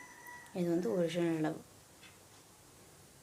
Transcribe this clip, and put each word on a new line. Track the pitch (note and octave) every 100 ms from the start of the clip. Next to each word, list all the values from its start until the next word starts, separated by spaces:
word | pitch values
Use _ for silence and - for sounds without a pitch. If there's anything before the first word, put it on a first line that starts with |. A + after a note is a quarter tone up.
| - - - - - F#3+
இது | F3
வந்து | E3+ G#3+ G3
ஒரிஜினல் | E3+ E3+ E3+ D#3+
அளவு. | D#3 D#3+ - - - - - - - - - - - - - - - -